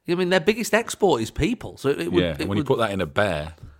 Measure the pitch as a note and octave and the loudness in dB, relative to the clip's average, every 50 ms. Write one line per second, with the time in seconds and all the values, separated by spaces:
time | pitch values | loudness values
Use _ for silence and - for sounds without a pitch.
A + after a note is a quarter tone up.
0 | _ - F3 F3 F#3 F3 F#3 F3+ D#3 G#3 A3+ A#3+ G#3 - - A3 A#3 - - - | _ -4 -2 0 2 2 2 2 2 2 0 0 0 0 0 0 0 -2 -2 0
1 | G#3+ F3+ C#3+ A2+ A2+ - - - D3 G3+ A#3+ - - G2+ - - - C3+ C#3+ - | 2 4 4 2 0 -2 -2 -2 0 0 -2 -4 -8 -12 -10 -4 -2 -2 -2 -2
2 | E3 - - - F2+ E2+ D2+ C#2+ - F#2+ G2+ - D3 C3+ C3+ A#2 A2+ G#2 G2+ F#2+ | -2 0 2 2 2 2 0 -4 -4 -2 -2 0 0 0 0 0 0 0 0 -2
3 | F2 D2+ C#2+ G2+ G#2 G2 E2 D2 D2+ D#2+ D#2+ - - - - | -4 -2 0 0 0 2 0 -2 -4 -8 -12 -16 -20 -20 -20